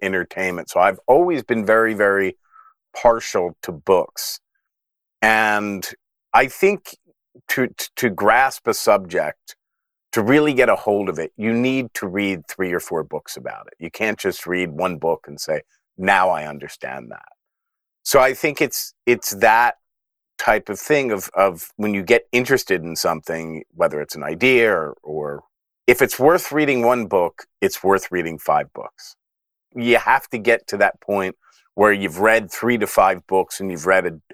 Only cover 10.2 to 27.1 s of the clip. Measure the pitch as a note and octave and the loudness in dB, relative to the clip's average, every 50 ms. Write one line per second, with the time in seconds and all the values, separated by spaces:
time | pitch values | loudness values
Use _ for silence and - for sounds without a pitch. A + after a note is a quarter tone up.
10.2 | G2+ A2+ C#3 D3+ D3+ D3+ C3 B2 B2 - - - - G#2+ G2+ G2+ G2 F#2+ D#2+ D#2 | 2 4 4 4 4 4 2 4 4 4 2 0 0 0 0 0 -2 -4 -6 -6
11.2 | D#2+ D#2 _ - G#2+ A2+ A2+ A#2 B2 C3 C3 C3+ B2 A2 - - G#2+ F#2 F2 G2+ | -8 -10 _ -6 -4 -2 -2 0 0 0 -2 -2 -4 -6 -8 -10 -8 -6 -4 -4
12.2 | G2+ G2 F#2+ E2 - - - - F#2+ F2+ F2 E2+ - - F2 D#2+ D2+ - D#2 D#2 | -2 -4 -4 -6 -8 -10 -8 -6 -4 -4 -4 -4 -4 -6 -6 -6 -6 -6 -10 -12
13.2 | - - - - B1 - G#1 G1+ - - - - E2 E2 - - A2 G#2+ G#2+ - | -10 -12 -16 -14 -12 -14 -14 -14 -18 -20 -18 -16 -16 -12 -8 -6 -4 -4 -4 -4
14.2 | - F#2+ F2 - - F2+ F2+ F2+ F2+ E2+ C#2+ D2+ F2+ F#2 F2 D2 E2 E2 D#2+ - | -4 -6 -6 -6 -6 -6 -4 -4 -4 -4 -6 -4 -6 -6 -4 -4 -2 -2 -2 -4
15.2 | - D2 D2 D2+ - - D#2 C#2+ - _ _ _ _ _ _ - F#2 G2 G2 F#2 | -6 -14 -16 -12 -8 -6 -6 -6 -8 _ _ _ _ _ _ -4 0 2 2 2
16.2 | F#2 F#2 E2+ D#2 D2+ D2+ D2 C#2+ C#2+ C#2+ - - - C2 C2 C2+ A#1+ A1 G1+ G1+ | 2 0 0 -2 -6 -10 -12 -12 -14 -16 -16 -14 -14 -14 -14 -14 -16 -18 -20 -20
17.2 | - _ _ _ _ _ _ _ _ _ _ _ _ _ _ _ - - - C3+ | -20 _ _ _ _ _ _ _ _ _ _ _ _ _ _ _ -4 0 2 4
18.2 | B2+ C3 C3+ - - D3+ C#3+ - D3+ B2 - - - - - _ - B2 A#2+ - | 4 2 0 -2 -4 -4 -2 -2 -2 -2 -4 -6 -10 -10 -14 _ 0 0 0 0
19.2 | - - G#2 G2 A2+ A2 A2+ A#2 A#2+ A#2+ - _ _ _ _ _ _ _ _ _ | 0 -6 -2 2 4 6 6 6 4 2 0 _ _ _ _ _ _ _ _ _
20.2 | _ _ _ - - A#2+ G#2+ G#2 - - G2+ - - - D#3 C#3+ C3+ A#2+ G#2+ F#2+ | _ _ _ -4 0 2 2 2 0 -4 -10 -6 -2 0 0 0 0 0 -4 -4
21.2 | - - - F#2+ G2 F#2+ E2+ D#2+ - - _ - G#2 G#2+ G2+ G2 F2+ E2+ A#2 A#2 | -6 -4 0 2 2 2 0 -2 -12 -14 _ -6 -4 -2 -2 -2 2 2 2 2
22.2 | - _ - B2 B2+ - C3+ B2+ - - F#2+ F2 D#2+ E2+ D#2+ - - F2 E2 D#2 | 2 _ -2 -2 0 0 0 0 0 -2 -4 -4 -4 -6 -6 -4 -4 -4 -4 -4
23.2 | - - E2 E2 E2 D#2+ D#2+ D#2 - _ _ E2 E2+ D#2+ D#2 D2 D2 - - D#2 | -6 -8 -8 -8 -8 -10 -12 -14 -14 _ _ -2 -2 -2 -2 -4 -8 -10 -10 -10
24.2 | C#2+ D2+ E2+ E2 - C3 B2+ A#2+ A2+ A2 G2 E2 D#2 C#2+ - - - D2+ D#2 D#2 | -8 -8 -2 0 2 4 4 4 4 4 2 0 -2 -6 -10 -14 -14 -12 -10 -8
25.2 | D2 D2 C#2+ - - _ _ _ _ _ _ _ _ - B2 - C3+ - - - | -8 -8 -10 -12 -16 _ _ _ _ _ _ _ _ 0 2 2 0 -2 0 2
26.2 | C3 D#3 F3 E3+ - - C#3+ D3+ D3+ C#3+ C3 B2 A#2 A#2+ B2+ A#2+ A2 F2+ | 4 4 4 4 0 -2 -4 -2 0 0 0 2 2 0 0 0 -2 -2